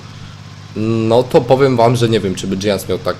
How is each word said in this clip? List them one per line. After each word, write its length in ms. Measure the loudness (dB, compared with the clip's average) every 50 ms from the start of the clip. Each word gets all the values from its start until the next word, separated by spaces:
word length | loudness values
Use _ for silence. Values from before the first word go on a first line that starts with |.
| -12 -18 -20 -20 -20 -20 -20 -20 -20 -20 -20 -20 -20 -14 -10
no 480 | -6 -4 -2 -2 -2 0 2 2 2 2
to 180 | 4 2 2
powiem 360 | 4 4 2 2 4 2 4 4
wam, 180 | 2 2 4
że 140 | 2 2 2
nie 100 | 0 0
wiem, 160 | 0 -2 -4
czy 120 | -4 -6 -6
by 80 | -6
Giants 340 | -4 -2 -2 -2 -2 -4 -6
miał 80 | -6 -4
tak 180 | -4 -6 -8 -8